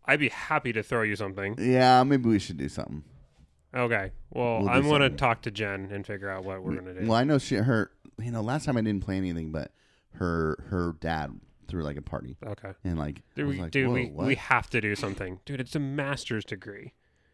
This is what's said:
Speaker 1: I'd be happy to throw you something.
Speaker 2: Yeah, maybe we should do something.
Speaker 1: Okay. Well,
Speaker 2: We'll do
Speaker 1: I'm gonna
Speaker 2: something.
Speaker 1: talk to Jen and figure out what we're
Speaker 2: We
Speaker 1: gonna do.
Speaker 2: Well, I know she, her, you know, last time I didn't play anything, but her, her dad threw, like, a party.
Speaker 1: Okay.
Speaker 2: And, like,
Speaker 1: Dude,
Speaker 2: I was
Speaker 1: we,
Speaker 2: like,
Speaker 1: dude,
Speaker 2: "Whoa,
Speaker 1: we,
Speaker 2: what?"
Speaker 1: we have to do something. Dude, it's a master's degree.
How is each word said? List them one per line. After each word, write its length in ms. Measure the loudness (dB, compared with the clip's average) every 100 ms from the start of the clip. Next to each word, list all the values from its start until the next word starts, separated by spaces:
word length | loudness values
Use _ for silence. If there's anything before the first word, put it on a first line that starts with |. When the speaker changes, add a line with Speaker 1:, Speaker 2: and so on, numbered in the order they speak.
| 2
Speaker 1:
I'd 140 | 4
be 100 | 4
happy 440 | -2 -2 -2 0
to 100 | -4
throw 200 | -2 0
you 120 | 0 0
something. 400 | -4 -4 -6 -2
Speaker 2:
Yeah, 440 | 2 6 8 8
maybe 260 | 8 4 6
we 100 | 4
should 180 | 2 -6
do 120 | -6
something. 340 | -4 -8 -8 -12 -20 -20 _ -20 _ _ -2
Speaker 1:
Okay. 360 | 0 0 -2 -10 -10
Well, 280 | -2 0 2
Speaker 2:
We'll 20 |
do 60 | 4
Speaker 1:
I'm 120 | 4
gonna 220 | 6 6 4
Speaker 2:
something. 120 | 4
Speaker 1:
talk 240 | 0 0
to 80 | -4
Jen 380 | -4 -4 -4 -6
and 140 | -8 -8
figure 220 | -8 -6
out 140 | -6 -6
what 180 | -8
we're 80 | -6
Speaker 2:
We 60 | -6
Speaker 1:
gonna 160 | -6 -6
do. 60 | 2
Speaker 2:
Well, 100 | 2
I 60 | 4
know 120 | 2
she, 180 | 2 0
her, 360 | 4 2 0 _ -20 -10
you 120 | -8
know, 100 | -4
last 240 | -2 -2 0
time 120 | 0
I 40 |
didn't 220 | 2 0
play 140 | -2 -2
anything, 340 | -2 -2 -4
but 200 | -6 -8 _ _ _ _
her, 440 | -4 0 2 0 -2 -2
her 260 | -2 -2 -2
dad 360 | -2 -2 -2 -8 -18 _ -8
threw, 160 | -6
like, 140 | -4 -6
a 40 |
party. 360 | -8 -8 -8 -12 -12
Speaker 1:
Okay. 260 | -12 -12 -8 -4
Speaker 2:
And, 120 | -2
like, 240 | -4 -6 -12 -6
Speaker 1:
Dude, 100 | -4
Speaker 2:
I 20 |
was 80 | -4
Speaker 1:
we, 40 |
Speaker 2:
like, 80 | -2
Speaker 1:
dude, 160 | 0 2
Speaker 2:
"Whoa, 60 |
Speaker 1:
we, 120 | 0 -2
Speaker 2:
what?" 220 | -2 0
Speaker 1:
we 80 | 0
have 340 | 2 0 2
to 100 | -2
do 160 | 0 -2
something. 440 | -4 -6 -8 -10 -10
Dude, 140 | -8
it's 160 | -4 -4
a 40 |
master's 680 | -4 -4 -4 -4 -4 -6 -6
degree. 480 | -10 -12 -16 -16 _ _ _ _